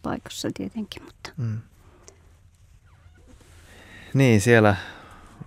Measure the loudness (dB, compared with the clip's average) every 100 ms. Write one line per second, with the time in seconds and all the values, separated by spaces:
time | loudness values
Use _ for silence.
0 | -8 -10 -12 -12 -10 -10 -10 -10 -12 -14
1 | -20 -20 -18 -10 -8 -8 -12 _ _ _
2 | _ _ _ _ _ _ _ _ _ _
3 | _ _ _ _ _ _ -20 -20 -20 -20
4 | -6 2 4 4 6 6 6 2 -6 -20
5 | -20 -20 -20 -20